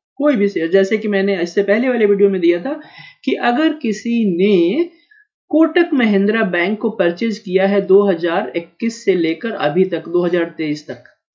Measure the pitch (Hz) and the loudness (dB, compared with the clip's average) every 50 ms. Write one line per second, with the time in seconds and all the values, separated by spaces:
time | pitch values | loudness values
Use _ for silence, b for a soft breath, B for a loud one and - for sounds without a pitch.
0 | _ _ _ - 277 294 277 196 202 196 196 170 160 165 175 196 190 190 233 208 | _ _ _ -2 0 0 2 2 0 0 0 -2 -2 2 2 2 2 2 0 -2
1 | - 208 202 190 196 202 196 180 170 175 - 208 196 196 202 226 254 262 247 233 | -2 -2 -2 0 0 0 0 -2 -4 -2 -2 -2 0 2 0 2 2 0 0 2
2 | 220 202 202 190 202 196 190 185 170 170 175 170 175 269 302 302 B B B B | 2 2 4 4 2 2 2 2 2 2 2 2 -2 -6 -8 -8 B B B B
3 | B B B B - 262 - - - 240 240 269 320 320 294 302 - 226 202 - | B B B B -6 -4 -4 -2 -2 -2 0 2 0 0 -2 -2 -4 -4 -4 -4
4 | - 233 233 233 220 196 175 170 190 208 208 175 170 170 214 302 349 339 b b | -4 -2 -2 0 0 0 0 2 2 4 4 4 4 2 2 -2 -2 -4 b b
5 | b b b b b b _ _ _ _ - 311 320 311 320 359 339 339 311 262 | b b b b b b _ _ _ _ 2 2 2 4 2 0 0 0 0 0
6 | 233 220 208 196 196 202 214 226 220 185 175 175 175 190 220 214 - 214 - - | 2 2 2 2 2 2 0 0 -2 0 0 -2 -2 -2 -2 -2 -4 -6 -2 0
7 | 175 170 175 185 233 226 202 - - 180 180 190 190 196 202 202 185 170 185 202 | -2 -2 -2 -2 -4 -6 -6 -6 -8 -4 0 0 2 2 2 0 2 4 4 4
8 | 202 202 180 160 170 170 165 185 214 - - 170 170 - _ _ 233 226 220 - | 4 4 0 0 -2 -2 -2 -2 -4 -4 -6 -8 -8 -8 _ _ -6 -6 -6 -4
9 | - 202 185 185 165 160 165 - - 226 220 - - 151 151 180 185 180 175 156 | -2 0 0 0 0 0 -2 -4 -6 -8 -6 -4 -4 -2 2 2 0 0 0 -6
10 | 156 165 170 175 175 175 175 175 165 170 - - 160 151 147 147 - - 120 - | -6 -2 -2 0 0 0 0 0 -2 -4 -6 -6 -6 -6 -6 -6 -8 -14 -16 -16
11 | - _ _ _ _ _ _ | -16 _ _ _ _ _ _